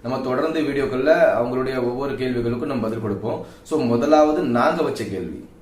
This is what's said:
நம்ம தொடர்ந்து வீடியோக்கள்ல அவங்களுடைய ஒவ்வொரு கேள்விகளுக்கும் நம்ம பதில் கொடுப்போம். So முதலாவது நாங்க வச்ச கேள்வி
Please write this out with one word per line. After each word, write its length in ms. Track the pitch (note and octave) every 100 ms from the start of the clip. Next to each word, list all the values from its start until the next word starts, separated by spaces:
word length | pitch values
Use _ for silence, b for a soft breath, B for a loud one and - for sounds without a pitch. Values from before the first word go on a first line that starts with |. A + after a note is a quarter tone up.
நம்ம 160 | A#2 C3+
தொடர்ந்து 420 | C3 C3 D#3 D#3
வீடியோக்கள்ல 540 | D3 C#3 C3+ B2+ C3+ E3+ E3 -
அவங்களுடைய 400 | A#2+ B2 B2+ C3
ஒவ்வொரு 360 | A#2+ B2 C#3
கேள்விகளுக்கும் 520 | C3+ B2+ B2 A#2 A#2+ D3
நம்ம 180 | C3
பதில் 180 | A2 A2+
கொடுப்போம். 440 | G#2 G2 A2 - B B
So 180 | - D3+
முதலாவது 600 | B2 A#2 C#3+ D#3 D3+ D3+
நாங்க 420 | D3 A#2+ C3+ E3+
வச்ச 200 | C#3+ -
கேள்வி 460 | G#2 F#2+ E2+ D2+ - -